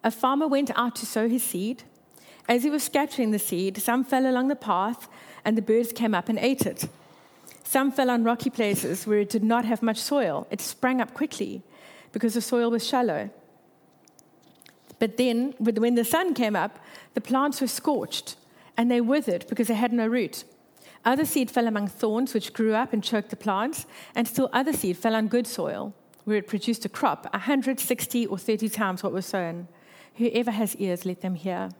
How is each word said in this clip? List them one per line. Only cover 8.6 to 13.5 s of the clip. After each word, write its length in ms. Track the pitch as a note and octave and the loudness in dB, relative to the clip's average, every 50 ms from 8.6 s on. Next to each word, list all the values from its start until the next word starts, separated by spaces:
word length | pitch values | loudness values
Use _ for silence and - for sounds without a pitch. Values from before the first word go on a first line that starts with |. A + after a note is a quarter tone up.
| A3 G#3 G3 - - C3 E3+ F#3+ - | 0 0 0 0 0 -2 -4 -4 0
where 140 | G#3+ G#3 G#3 | 2 2 2
it 100 | G3+ G3+ | 2 2
did 120 | - A3 G#3 | 0 0 2
not 220 | A3 A#3 A#3+ A#3 | 4 2 2 2
have 160 | A3 A#3 A3 | 0 0 0
much 160 | A#3 A3+ G#3+ | 0 -2 0
soil. 480 | A3 - - C#4+ C#4+ A#3+ E3+ C#3+ D3+ - - | -2 -2 0 0 2 2 2 0 -2 -4 -6
It 100 | G#3 G3+ | -8 -8
sprang 400 | - - - - - B3+ C4 B3+ | -8 -10 -6 -2 0 0 2 0
up 140 | A3+ A#3 - | -2 -4 -2
quickly 480 | - D4+ D#4 - - G#3+ - - F#3+ - - - - - - - - - - | -6 -4 -4 -4 -6 -6 -6 -8 -12 -14 -18 -20 -20 -20 -20 -20 -20 -20 -10
because 240 | - G#3+ A3+ A3+ G3+ | -4 -2 -2 0 0
the 60 | A#3+ | -2
soil 280 | A3 - B3+ A#3+ A#3 A#3 | -2 0 0 2 2 2
was 160 | A#3 A3+ A3+ | 0 0 -2
shallow. 460 | - C#4 B3+ B3 G#3 D#3 A2+ G#2 G2+ - - - _ | 0 0 2 2 2 0 -2 -4 -8 -12 -16 -20 _